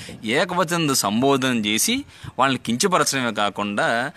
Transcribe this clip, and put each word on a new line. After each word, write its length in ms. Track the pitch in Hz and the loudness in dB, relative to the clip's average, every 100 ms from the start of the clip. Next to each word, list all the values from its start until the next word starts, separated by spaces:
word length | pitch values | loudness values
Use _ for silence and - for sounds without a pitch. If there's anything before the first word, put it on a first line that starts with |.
| - - 110 | -14 -10 -2
ఏకవచన 680 | 139 185 180 165 170 151 | 0 0 -2 -2 0 0
సంబోధన 720 | 131 101 113 135 135 131 117 107 | 0 0 2 4 4 2 0 0
చేసి 400 | 110 - 262 - - - - | 0 0 -2 -6 -16 -10 0
వాళ్ళని 200 | 135 127 | 0 0
కించపరచడమే 720 | - 120 190 175 143 139 117 | -2 0 2 2 2 0 -2
కాకుండా, 800 | 107 101 95 101 101 156 117 139 | 0 -2 -2 -4 -2 0 0 -4